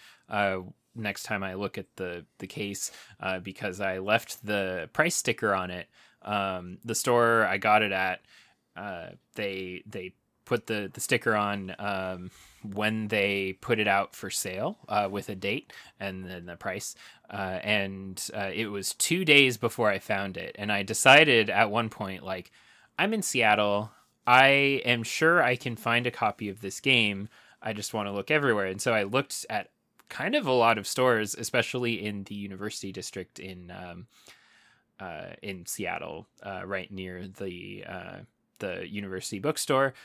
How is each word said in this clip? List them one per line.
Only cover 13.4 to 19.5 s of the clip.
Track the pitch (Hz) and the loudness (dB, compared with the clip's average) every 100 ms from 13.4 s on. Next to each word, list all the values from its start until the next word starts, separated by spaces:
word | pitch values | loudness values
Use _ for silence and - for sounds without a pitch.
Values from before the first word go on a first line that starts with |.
| 95 92 | -2 -4
put | - 110 | 0 2
it | 101 | 4
out | 98 98 | 2 0
for | - 95 | -6 -8
sale, | - 95 92 139 220 - | -6 -6 -4 -6 -8 -2
uh, | 104 101 | 0 0
with | 101 - | -2 -6
a | |
date | 95 98 123 - - - - | -4 -2 -4 -6 -18 -20 -10
and | 101 92 92 | -8 -8 -10
then | 90 87 | -12 -12
the | 85 | -10
price. | 101 95 - - - - - | -8 -6 -8 -14 -20 -20 -12
Uh, | 101 95 92 | -8 -6 -4
and, | - 104 98 95 95 92 - | 0 0 0 -6 -10 -10 -8
uh, | 107 98 | -6 -4
it | 90 110 | -4 -4
was | 101 92 | -4 -6
two | - - 175 | -2 0 2
days | 170 143 135 | 8 8 8